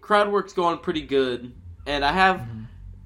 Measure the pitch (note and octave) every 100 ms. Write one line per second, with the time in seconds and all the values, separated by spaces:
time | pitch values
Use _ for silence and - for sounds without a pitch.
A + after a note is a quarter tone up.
0 | - G#3 G#3 G3+ F#3+ - E3+ E3 - D#3
1 | C3+ C3+ C3 A#2+ B2 - - - - C#3+
2 | C#3 F3+ F#3+ F#3 A#2 A2 A2 - - -